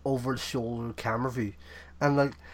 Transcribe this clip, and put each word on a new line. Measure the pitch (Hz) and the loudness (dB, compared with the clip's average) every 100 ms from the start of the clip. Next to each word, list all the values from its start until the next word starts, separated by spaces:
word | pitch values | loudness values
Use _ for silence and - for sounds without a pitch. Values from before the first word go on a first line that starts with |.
over-the-shoulder | 135 131 127 123 - 131 117 117 117 | 0 2 2 -2 0 -2 0 -2 -4
camera | - 113 117 131 | -2 0 0 0
view. | 123 104 - - - - - | 0 -2 -4 -14 -18 -14 2
And, | 147 143 | 4 6
like, | 143 - - | 4 0 -14